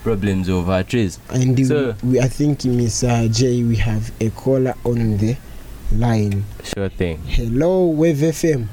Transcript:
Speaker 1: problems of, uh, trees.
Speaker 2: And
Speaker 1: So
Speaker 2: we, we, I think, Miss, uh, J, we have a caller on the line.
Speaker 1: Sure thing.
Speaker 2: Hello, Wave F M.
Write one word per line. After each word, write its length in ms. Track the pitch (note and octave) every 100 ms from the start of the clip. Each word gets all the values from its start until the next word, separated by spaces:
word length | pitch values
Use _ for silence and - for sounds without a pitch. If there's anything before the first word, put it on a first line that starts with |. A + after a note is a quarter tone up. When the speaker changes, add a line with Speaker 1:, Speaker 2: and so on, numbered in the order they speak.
Speaker 1:
problems 460 | A#2 G#2+ G#2 F#2+ F2+
of, 180 | F#2 F2
uh, 140 | F#2+
trees. 360 | F#2+ A#2+ G2 - -
Speaker 2:
And 260 | B2+ B2+ B2+ C3
Speaker 1:
So 300 | D3 C3 G#2
Speaker 2:
we, 80 | B2
we, 100 | B2+
I 80 | B2+
think, 340 | - D3 C#3+ C3
Miss, 360 | A#2+ A#2+ -
uh, 240 | B2 A#2+ A2+
J, 340 | A2+ B2+ B2
we 120 | A#2 A2
have 360 | A2 G#2+ A2 -
a 80 | A2+
caller 440 | - C3 C3+ C3 -
on 320 | A#2+ A#2+ A2+ G2+
the 180 | A2 C3 - - - - -
line. 520 | G#2+ A#2+ A2 G#2 G2+ G2+ -
Speaker 1:
Sure 260 | - - F#2+
thing. 300 | - F2 E2 -
Speaker 2:
Hello, 600 | - A#2 A#2+ E3 F#3 F3
Wave 360 | D3+ E3 C#3
F 220 | D#3+ D3
M. 220 | E3+ C#3 G#2